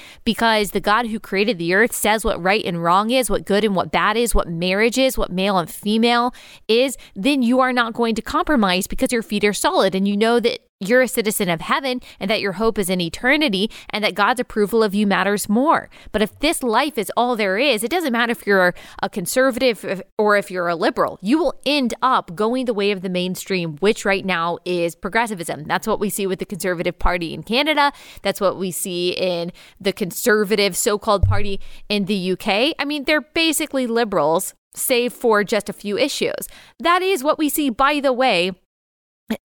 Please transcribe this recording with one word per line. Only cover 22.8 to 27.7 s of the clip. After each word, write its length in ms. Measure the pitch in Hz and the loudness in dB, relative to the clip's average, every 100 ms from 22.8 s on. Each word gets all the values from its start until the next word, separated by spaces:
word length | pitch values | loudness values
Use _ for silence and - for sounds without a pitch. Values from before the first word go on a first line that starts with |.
| 202 | 0
of 100 | 190 | -2
the 80 | 185 | -4
mainstream, 640 | 180 180 185 - 190 165 143 | -2 -2 -4 -4 -4 -4 0
which 260 | 196 233 208 | 0 2 0
right 180 | 196 | 0
now 320 | 190 175 170 170 | 0 -2 -2 -4
is 300 | 180 180 170 | -4 -2 -2
progressivism. 680 | - 202 220 233 190 165 143 | -4 -4 -2 -2 -4 -8 -8
That's 220 | 156 175 220 | -4 -2 -2
what 140 | 202 | -2
we 80 | 208 | -2
see 180 | - 190 | -2 -4
with 120 | 185 | -4
the 80 | - | -6
Conservative 520 | 180 185 170 175 - | -6 -4 -2 -4 0
Party 360 | 190 175 165 | 0 0 -4
in 80 | 151 | -8
Canada. 500 | 156 240 294 | -4 0 0